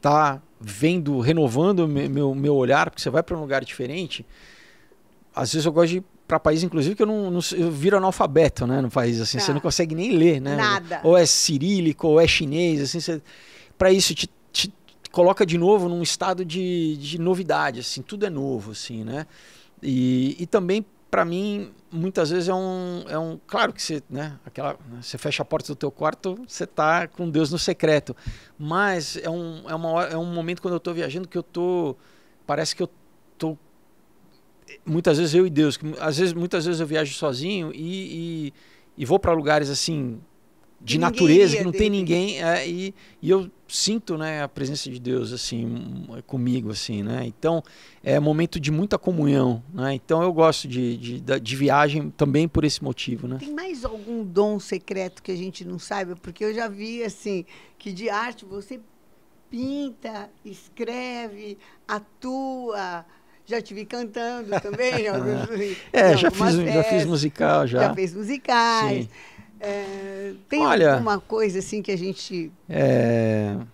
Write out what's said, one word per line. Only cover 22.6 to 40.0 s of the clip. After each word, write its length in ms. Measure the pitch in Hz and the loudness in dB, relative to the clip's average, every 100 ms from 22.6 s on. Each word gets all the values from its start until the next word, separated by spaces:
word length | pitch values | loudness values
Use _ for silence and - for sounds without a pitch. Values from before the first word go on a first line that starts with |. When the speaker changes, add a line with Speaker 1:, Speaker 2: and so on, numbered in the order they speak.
| 185 185 180 175 - | -2 -6 -6 -8 -6
Speaker 1:
é 120 | 156 | -6
um, 200 | 165 160 - | -6 -10 -6
claro 260 | 208 214 | -2 -2
que 120 | - | -2
você, 180 | - 156 - | -6 -8 -6
né, 300 | 139 151 139 | -10 -8 -12
aquela, 300 | - - 139 143 139 | -16 -8 -8 -8 -14
né, 100 | 120 | -16
você 180 | 120 123 | -12 -8
fecha 240 | 151 - | -6 -4
a 20 | 143 | -2
porta 260 | 156 - | -4 -4
do 20 | 143 | -6
teu 160 | 143 | -6
quarto, 480 | - 151 - 190 190 254 | -2 -4 -4 -8 -8 -12
você 180 | - 175 | -10 -8
tá 420 | - 156 165 165 | 0 2 2 0
com 220 | - 170 | -6 -2
Deus 220 | 151 156 | 0 0
no 80 | 165 | 0
secreto, 560 | - 180 160 151 - - - - - _ | -2 0 2 2 0 -12 -10 -14 -18 _
mas 580 | 151 175 202 180 147 170 | -4 0 0 0 -4 -8
é 80 | 170 | -6
um, 320 | 170 170 160 - | -6 -8 -12 -10
é 60 | 160 | -6
uma 140 | 165 | -2
hora, 220 | 165 175 | 0 0
é 40 | 160 | -4
um 80 | 175 | -4
momento 340 | 170 165 175 | -4 -4 -6
quando 140 | 190 | -4
eu 60 | 175 | -4
tô 120 | 175 | -4
viajando 360 | 170 151 151 185 | -4 -6 -6 -6
que 100 | 175 | -8
eu 60 | |
tô, 520 | 170 - 175 180 156 127 _ _ _ _ - | -6 -4 0 0 -2 -6 _ _ _ _ -4
parece 280 | 147 156 - | -2 -2 -4
que 60 | |
eu 60 | 175 _ _ _ _ _ | -6 _ _ _ _ _
tô, 180 | 160 151 _ _ _ _ _ _ _ _ _ _ _ 151 - | -6 -6 _ _ _ _ _ _ _ _ _ _ _ -16 -4
muitas 320 | 156 175 151 | 0 4 4
vezes 160 | 165 | 4
eu 120 | 165 185 | 4 4
e 40 | |
Deus, 280 | 147 151 127 | 4 2 2
que 80 | 156 139 | -6 -4
às 180 | 156 143 | -4 0
vezes, 160 | 185 | 0
muitas 320 | 165 175 185 160 | 0 -2 -2 0
vezes 160 | 165 | -2
eu 60 | 160 | 0
viajo 260 | 156 151 | 0 -2
sozinho 580 | 135 156 127 160 202 160 | -2 -2 -2 -4 -4 -6
e, 760 | 139 165 190 190 165 170 165 147 | -8 -8 -8 -8 -8 -8 -6 -8
e, 60 | - _ - _ - | -12 _ -20 _ -10
e 80 | 131 | 0
vou 140 | 190 | 2
pra 120 | 185 | 2
lugares, 380 | 165 147 151 143 | 0 2 2 2
assim, 500 | 143 - 156 | -2 -2 -2